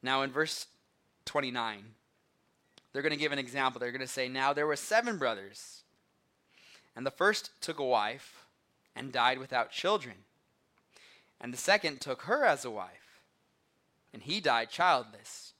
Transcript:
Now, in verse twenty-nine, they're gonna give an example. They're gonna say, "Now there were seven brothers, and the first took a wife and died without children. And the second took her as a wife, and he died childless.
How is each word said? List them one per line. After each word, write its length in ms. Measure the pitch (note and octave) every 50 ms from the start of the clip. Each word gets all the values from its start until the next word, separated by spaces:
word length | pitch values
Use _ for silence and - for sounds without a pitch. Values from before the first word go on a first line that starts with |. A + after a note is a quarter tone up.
| -
Now, 180 | B2+ C3+ C3+
in 100 | C3+ C3+
verse 360 | B2+ C#3+ D#3 D#3 - - - - _ _ _ _ _ _ _ _ _ _ _
twenty-nine, 720 | - - D3 C#3 B2+ B2 B2 A#2 A2+ G#2+ G2+ G2+ A2+ A2 _ _ _ _ _ _ _ _ _ _ _ _ _ _ _ _ - _ _ _
they're 80 | C3+
gonna 140 | C#3+ D#3 D3+
give 140 | C#3+ D3+ D3+
an 80 | C#3+ C#3
example. 400 | C3+ A#2+ A#2+ C#3 C3+ C3 B2 A#2+
They're 120 | B2 A#2+
gonna 160 | A#2+ C3 C3
say, 220 | B2+ - C3+ B2+ B2+
"Now 240 | C3 C3 C3+ C#3 C#3+
there 140 | D3 D3
were 80 | D#3 D3
seven 420 | C#3+ - - G#3 A3+ A#3+ A#3+ A3
brothers, 640 | F3+ C#3 B2 A2 G2 G2 G2 G2+ - - - - - _ _ _ _ _ _ _ _ _ _ _ _ _ _ _ _ - - - - _ _ _
and 120 | A2+ B2+
the 60 | C3+
first 400 | - - F3+ G3+ G#3+ - - - _ _
took 180 | - - D#3+ D3
a 60 | C#3+
wife 600 | B2+ B2 A2+ G#2 G#2 A#2+ C#3 - - - - - _ _ _ _ _ _ _ _ _ _
and 160 | B2 C3+ C3+ B2+
died 240 | B2+ A#2+ B2 C3
without 340 | C3 C3 B2+ C3 A#2+ A#2 -
children. 540 | - - - F3+ G#3 G3 C#3 B2 G2+ F#2+ - _ _ _ _ _ _ _ _ _ _ _ _ _ _ - - - - - _ _ _ _
And 140 | - A#2+ B2
the 40 |
second 440 | B2 - - G3 G#3 G3+ D#3+ C#3+ B2
took 220 | - C#3+ C3 - -
her 200 | D#3 A3+ D4 C#4+
as 220 | A3 D3+ - -
a 40 | B2+
wife, 520 | A2 G#2 F#2 F2+ - - - - - - _ _ _ _ _ _ _ _ _ _ _ _ _ _ _ _ _ _
and 100 | - A2+
he 200 | F#2+ B2 F3 G#3+
died 280 | F3 D3+ A#2+ A#2 A2+ A2+
childless. 840 | - - F3 F#3 D#3+ B2+ A#2+ A2 G#2+ G2+ - - - - - - - _